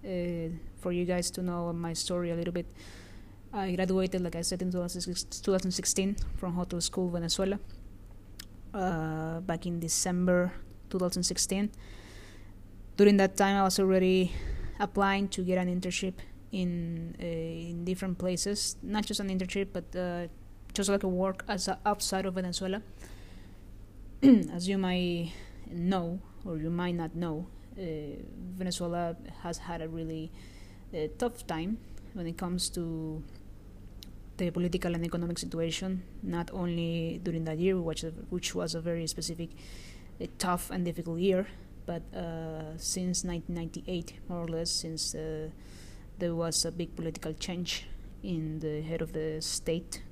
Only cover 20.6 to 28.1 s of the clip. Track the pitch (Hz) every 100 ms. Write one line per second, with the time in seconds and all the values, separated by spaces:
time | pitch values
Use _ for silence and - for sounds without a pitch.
20.6 | - - 196 202 196 180 190 190 - 202
21.6 | 185 185 208 202 - 190 190 180 180 175
22.6 | 190 196 - - - - - - - -
23.6 | - - - - - - 269 233 - 175
24.6 | 180 196 185 180 180 175 165 - - -
25.6 | - 175 175 190 165 185 - - 202 165
26.6 | 156 170 180 175 165 165 175 151 180 -
27.6 | - - 185 156 147